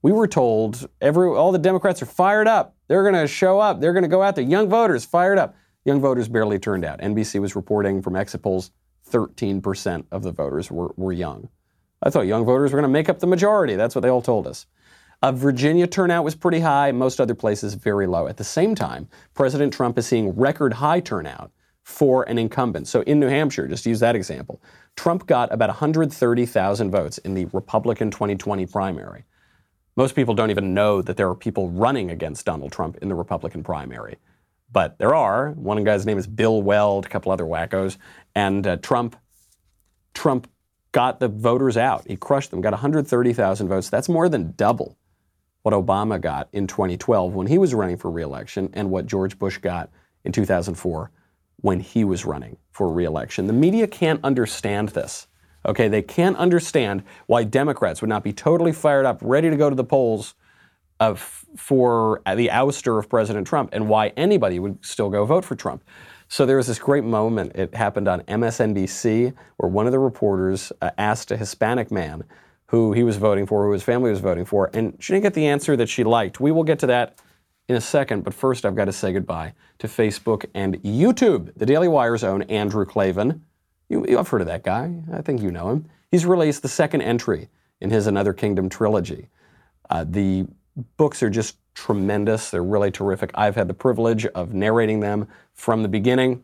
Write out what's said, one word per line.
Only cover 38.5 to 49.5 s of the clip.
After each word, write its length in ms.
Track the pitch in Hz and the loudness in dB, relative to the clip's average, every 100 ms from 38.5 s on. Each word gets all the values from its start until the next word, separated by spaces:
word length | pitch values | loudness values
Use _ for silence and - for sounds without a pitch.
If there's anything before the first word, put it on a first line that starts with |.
| 98 98 | 0 0
uh, 100 | 85 | -2
Trump, 400 | - 123 120 - _ _ _ _ _ _ _ _ _ | 0 0 0 -10 _ _ _ _ _ _ _ _ _
Trump 380 | - 156 131 - _ _ _ _ | -2 0 0 -6 _ _ _ _
got 280 | 139 127 - | 0 0 0
the 80 | 123 | -4
voters 500 | 107 117 123 135 113 | 0 2 2 2 2
out. 280 | 127 107 - | 2 0 -6
He 100 | 95 | -12
crushed 340 | - 139 - | 0 -2 0
them, 100 | 90 | -4
got 140 | 104 | -2
a 20 | 107 | -2
hundred 300 | 139 151 139 | 0 -2 0
thirty 240 | 120 120 | 0 2
thousand 360 | 117 98 95 95 | 2 0 0 -2
votes. 200 | 95 - | -4 -2
That's 220 | 101 - | -4 0
more 180 | 165 175 | 0 2
than 240 | 139 82 - | 0 -4 -2
double 420 | 104 117 - - _ _ _ _ _ _ | 0 0 -6 -12 _ _ _ _ _ _
what 120 | 107 | 0
Obama 460 | 101 92 98 107 98 | 0 2 0 0 -2
got 280 | 80 71 69 | -4 -6 -6
in 140 | 104 95 | -6 -6
twenty 300 | - 92 90 | -2 -4 -2
twelve 380 | - 110 90 | 0 0 0
when 120 | 95 95 | -4 0
he 120 | 165 | 2
was 160 | 185 | 2
running 220 | 117 92 87 | 2 -2 -4
for 140 | 90 | -6
re-election 600 | 82 78 67 52 - 95 | -6 -8 -10 -10 -6 -6
and 180 | - 101 | -4 -4
what 160 | 92 - | -4 -2
George 320 | 98 95 - | -2 -4 -4
Bush 200 | 98 | -6